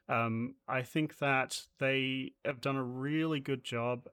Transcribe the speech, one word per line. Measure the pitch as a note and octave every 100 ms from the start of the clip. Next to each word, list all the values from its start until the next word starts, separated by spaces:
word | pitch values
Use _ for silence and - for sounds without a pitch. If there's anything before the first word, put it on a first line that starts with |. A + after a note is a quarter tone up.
| -
Um, | A#2+ A#2 A2+ B2 - -
I | C3
think | B2 D#3+ D3+ -
that | C#3+ C3 B2+ - - _
they | C3+ C3+ C3 C3 C3 _
have | - B2+
done | C#3 C3+
a |
really | B2+ B2+ C#3 D#3 D#3+ D3+
good | C3+ C3+
job | - A#2+ A#2+ B2 -